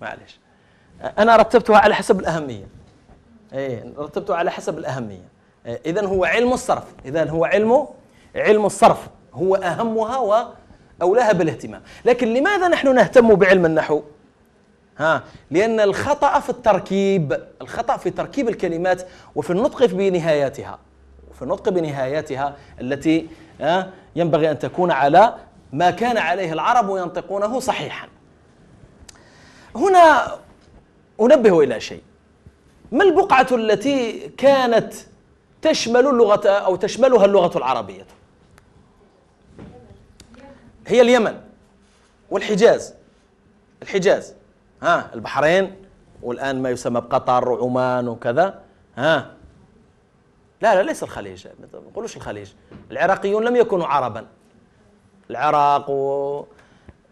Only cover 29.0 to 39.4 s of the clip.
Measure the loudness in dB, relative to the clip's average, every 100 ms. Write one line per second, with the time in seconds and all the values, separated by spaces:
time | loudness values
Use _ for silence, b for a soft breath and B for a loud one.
29 | -20 b b b b b b -4 4 6
30 | 6 6 0 -10 -18 _ _ -20 _ _
31 | _ -2 4 6 6 4 2 -2 -10 -16
32 | -20 _ _ _ -20 _ _ _ -6 2
33 | 4 4 4 2 4 0 0 0 0 -2
34 | -4 -8 -14 0 2 4 2 0 0 -10
35 | -20 _ _ _ _ _ -2 0 2 2
36 | 4 4 4 4 2 2 0 -2 -4 0
37 | 4 6 6 4 2 0 -2 -4 -6 -14
38 | -20 _ _ _ _ _ _ _ _ _
39 | _ _ _ _